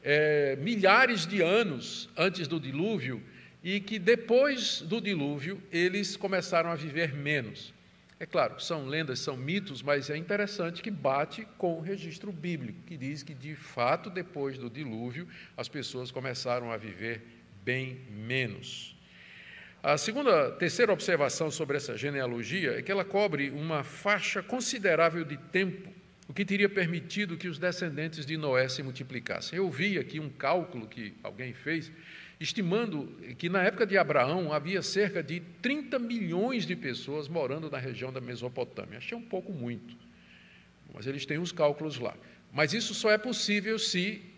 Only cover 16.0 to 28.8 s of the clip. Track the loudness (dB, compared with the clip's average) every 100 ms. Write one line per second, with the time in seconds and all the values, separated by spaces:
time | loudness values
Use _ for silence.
16 | -8 -6 -6 -4 0 0 -2 -6 -6 -6
17 | -6 -6 -10 -20 -20 -8 -2 -2 -2 -10
18 | -12 -10 -2 0 0 -4 -10 -12 -14 -18
19 | -20 -20 -20 -20 -18 -18 -20 -4 2 2
20 | 2 2 6 6 4 2 0 4 4 4
21 | 4 4 2 2 -2 -2 -2 -2 -2 -4
22 | -4 -2 -2 -4 -2 0 0 -2 0 0
23 | 2 2 2 2 -2 -4 -2 -2 -4 -2
24 | 2 2 2 -2 -2 -2 -2 2 4 6
25 | 6 4 -4 -6 0 2 2 -2 -12 -18
26 | -20 -20 -10 -4 0 4 4 4 0 0
27 | -4 -4 -4 -4 -6 -2 -2 0 -4 -2
28 | -4 -6 -6 -2 4 4 4 0